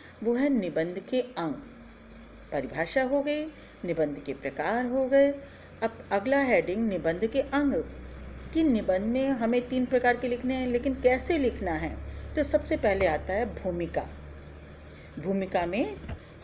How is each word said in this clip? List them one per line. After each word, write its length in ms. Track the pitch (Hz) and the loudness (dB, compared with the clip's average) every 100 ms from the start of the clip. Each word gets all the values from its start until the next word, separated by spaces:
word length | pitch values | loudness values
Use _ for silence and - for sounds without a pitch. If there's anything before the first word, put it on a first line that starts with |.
| - - | -20 -4
वो 100 | 220 | 0
है 140 | 247 285 | 2 4
निबंध 500 | 240 175 156 170 180 | 2 2 0 -2 -4
के 220 | - - | -2 -2
अंग। 320 | - - 160 127 - - - - - - - - - | -2 -4 -4 -4 -10 -18 -20 -20 -20 -20 -20 -20 -6
परिभाषा 520 | 147 127 151 170 269 | -4 -4 -4 0 0
हो 180 | 254 285 | 2 2
गई, 240 | 285 302 311 - - - | 2 -2 -4 -10 -20 -8
निबंध 380 | 175 160 147 139 | -2 0 0 -2
के 100 | 143 | -6
प्रकार 520 | 131 135 - 160 233 | -6 -6 -2 0 0
हो 200 | 247 262 262 | 0 0 4
गए। 240 | 277 285 277 - - - - | 6 6 4 -10 -18 -20 -4
अब 260 | 226 - - | -4 -4 -2
अगला 300 | 202 240 277 | 0 4 4
heading 460 | 262 185 170 208 220 | 6 4 4 0 0
निबंध 380 | 180 160 175 226 | 2 0 0 0
के 140 | 180 | 0
अंग, 320 | - 277 285 175 - - - - - - - | 0 2 2 2 -2 -10 -14 -14 -14 -14 -4
कि 100 | 320 | 2
निबंध 420 | 311 220 185 185 | 4 4 2 2
में 240 | 214 254 269 | 2 2 2
हमें 320 | 247 226 247 247 | 2 2 2 0
तीन 160 | 254 | -2
प्रकार 320 | 247 254 247 233 | 2 4 4 2
के 100 | 254 | 0
लिखने 280 | 240 254 | -2 -2
हैं, 120 | 262 247 | -2 0
लेकिन 340 | 240 269 262 | 0 0 2
कैसे 360 | 254 254 - 330 | 4 4 2 2
लिखना 340 | 247 - 185 | 2 0 -2
है। 260 | 156 165 160 - - - | -2 -4 -6 -10 -12 -4
तो 80 | 311 | -2
सबसे 340 | 285 294 - 311 | 2 2 2 2
पहले 280 | 214 196 175 | 2 4 4
आता 260 | 151 - | 2 0
है 120 | 202 233 | 0 -2
भूमिका। 520 | 170 185 170 170 147 - - - - - - - - - - - - | -2 -4 -2 -2 -4 -6 -10 -16 -16 -18 -18 -18 -18 -18 -18 -14 -8
भूमिका 460 | 165 196 190 185 | -2 -2 0 0
में 320 | 175 202 415 392 - - - - | 0 0 -2 -4 -10 -12 -14 -8